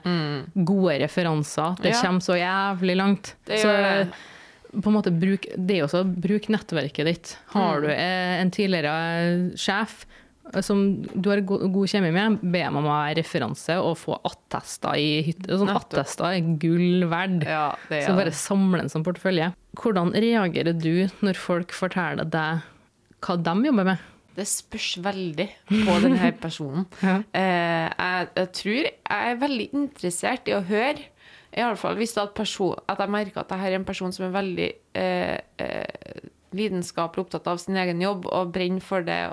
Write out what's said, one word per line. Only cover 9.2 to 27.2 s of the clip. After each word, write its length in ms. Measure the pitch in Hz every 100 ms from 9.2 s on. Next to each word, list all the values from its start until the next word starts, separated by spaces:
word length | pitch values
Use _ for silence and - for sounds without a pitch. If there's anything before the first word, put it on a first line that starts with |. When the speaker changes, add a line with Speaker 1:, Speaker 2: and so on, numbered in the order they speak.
| 170 175 180
Speaker 2:
eh, 40 | -
sjef, 480 | - 196 220 - - - - _ -
eh, 80 | 196
som 400 | 196 202 196 190
du 280 | - - 190
har 100 | 202
go-, 260 | 190 196 196
god 200 | 190 196
kjemi 240 | 202 175
med, 260 | 170 220 214
be 180 | 180 175
dem 180 | 139 143
om 80 | 151
å 20 |
være 300 | 147 147 156
referanse 580 | 156 165 117 139 - 175
og 200 | 143 160
få 200 | - 113
attester 720 | - - - 127 - - - 147
i 260 | 151 151
hytte. 240 | 156 170 185
Sånn 180 | 190 196
Speaker 1:
Nettopp. 260 | 208 -
Speaker 2:
attester 320 | 143 139 - 170
er 140 | 185 165 156
gull 520 | 165 175 175 180 170
verd. 340 | 165 190 180 151
Speaker 1:
Ja, 300 | 156 147 - -
det 140 | 151
er 40 | 143
Speaker 2:
Så 80 | 185
Speaker 1:
det. 100 | 165
Speaker 2:
bare 60 |
samle 480 | 151 - 196 190 170
en 80 | 147
sånn 140 | 160
portefølje. 500 | 160 175 190 175 170 - _ -
Hvordan 380 | 233 180 175
reagerer 680 | 208 226 233 185 156 160 165
du 280 | 160 170 190 -
når 140 | 202 180
folk 360 | - 175 175
forteller 500 | - 185 185 160 143 160
deg 320 | 160 156 160 - - _ _ _ -
hva 220 | - 175
de 200 | 165 185 294
jobber 180 | 226
med? 140 | 185 180 - - _ -
Speaker 1:
Det 100 | 202
spørs 520 | - - 214 - 185
veldig 480 | 190 196 180 151 196 - -
på 320 | 214 208 175
den 160 | 247 240
her 160 | 170
personen. 520 | - 165 - 143 151 185
Speaker 2:
<laughs> 80 | -
Ja. 220 | 190 190